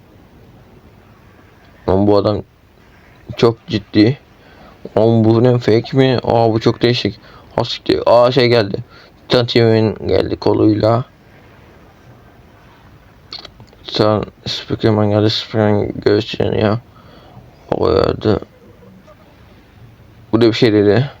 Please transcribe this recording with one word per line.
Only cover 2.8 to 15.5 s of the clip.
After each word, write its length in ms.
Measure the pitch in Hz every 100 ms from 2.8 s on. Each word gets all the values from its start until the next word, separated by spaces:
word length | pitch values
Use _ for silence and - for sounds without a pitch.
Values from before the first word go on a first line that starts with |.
| _ - - - - -
çok 300 | 117 113 -
ciddi. 520 | 107 - 107 107 143 - _ - - - - - 104
Oğlum, 280 | 113 117
bu 200 | 110 113
ne, 140 | 123 120
fake 380 | 120 113 120 135
mi? 220 | 131 123
Aa, 300 | - 117 113
bu 80 | 113
çok 220 | 120 113
değişik. 380 | 120 123 98 - - - - -
Ha, 80 |
siktir. 380 | 120 - - - -
Aa, 260 | 113 120
şey 160 | 127 120
geldi. 300 | 120 98 - - - - _ -
Titan 180 | 127 120
T 200 | 120 117
V'nin 420 | 110 110 - -
geldi 280 | 98 - -
koluyla. 680 | - 107 107 107 110 117 - _ - - - - - - - _ - - - - - - - - - - - - - - - - - -
Titan 400 | - - 107 107 - - -
Spikerman 640 | - - - 113 107 104
geldi. 200 | 104 107
Spikerman 580 | - -